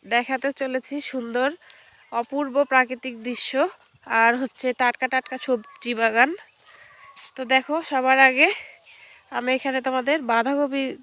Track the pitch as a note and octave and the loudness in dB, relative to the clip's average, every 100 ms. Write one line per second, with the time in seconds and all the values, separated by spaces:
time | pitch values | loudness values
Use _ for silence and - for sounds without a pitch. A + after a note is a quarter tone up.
0 | G3+ A#3 B3 C4 C#4 C4+ C4+ B3+ - C#4+ | 0 -2 0 -2 -2 -4 -4 -4 -6 -8
1 | - C4 A#3 A#3+ C4 F4 - - - _ | -6 -8 -4 -2 -2 -4 -18 -20 -20 _
2 | _ A#3 A#3 C#4 C#4+ B3+ C#4+ C4 B3 B3 | _ -6 -4 -4 -2 0 2 2 2 -4
3 | C4 A#3 A3 A#3+ - C4+ F4 - _ _ | -10 -10 -8 -6 -4 -2 -2 -4 _ _
4 | - A3+ A3+ B3 C4 - B3+ B3 B3 - | -4 2 4 2 -4 -4 -6 0 0 0
5 | B3+ C4 - - - B3 G#3+ - A#3+ A3+ | -2 -2 -4 -10 -2 -2 -4 -12 -6 0
6 | A3+ A3 C4 F#4 - _ _ - - - | 2 4 2 2 -12 _ _ -20 -20 -20
7 | - - - - B3 C4 C4 D#4 E4 C4+ | -20 -20 -20 -12 0 0 2 -4 -2 0
8 | B3+ C4 C4+ B3+ E4 G#4 - - _ - | 4 6 6 6 4 2 -10 -20 _ -20
9 | - - _ C4 B3 C4 C#4 C4 B3+ C4 | -20 -20 _ -6 -2 -2 -2 -2 -2 -2
10 | B3 D#4 A#3+ A#3 A#3 C#4+ C#4+ C4+ C4+ - | 0 -2 0 0 2 0 0 -2 -4 -6